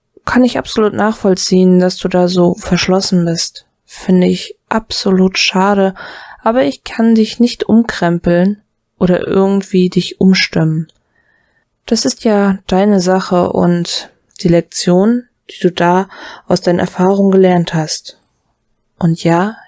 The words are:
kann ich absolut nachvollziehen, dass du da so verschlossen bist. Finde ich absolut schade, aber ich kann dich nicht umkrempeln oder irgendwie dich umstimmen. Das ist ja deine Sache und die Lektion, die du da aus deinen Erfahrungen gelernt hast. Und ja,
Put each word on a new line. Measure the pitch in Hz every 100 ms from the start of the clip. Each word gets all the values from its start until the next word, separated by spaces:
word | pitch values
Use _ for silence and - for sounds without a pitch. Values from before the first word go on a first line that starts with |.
| _ _ -
kann | 247
ich | 247 -
absolut | - - 214
nachvollziehen, | 208 208 226 202 185 - 185 185 180
dass | 180 -
du | 185
da | 180 180
so | 185 175 -
verschlossen | - 175 - 185 190 180 170
bist. | 165 - - _ _ _
Finde | - - 185 180
ich | 180 - - -
absolut | 220 - - 202 185 185 -
schade, | - 185 196 202 190 190 - - - -
aber | 226 240
ich | 277 269
kann | - - 226 226
dich | 214 -
nicht | 240 - -
umkrempeln | 214 233 - 175 170 175 175 185 208 _ _ _ -
oder | 180 175 -
irgendwie | 190 196 196 190 185 180
dich | 180 180 -
umstimmen. | 185 185 - 175 160 156 160 _ _ _ _ _ _ _ _ _ -
Das | 226 262
ist | -
ja | 233 208 202 190 -
deine | 185 208 202
Sache | 180 190 190 180 175
und | - 180 175 170 - - _ _ -
die | 170
Lektion, | 170 165 - - 180 208 240 247 _ -
die | -
du | 180
da | 175 175 185 190 - - - -
aus | 180
deinen | - 175
Erfahrungen | 180 - 185 196 196
gelernt | 190 185 175 165
hast. | 165 151 - - - _ _ _ _ _ _ _ -
Und | 165 165
ja, | 165 170 202 226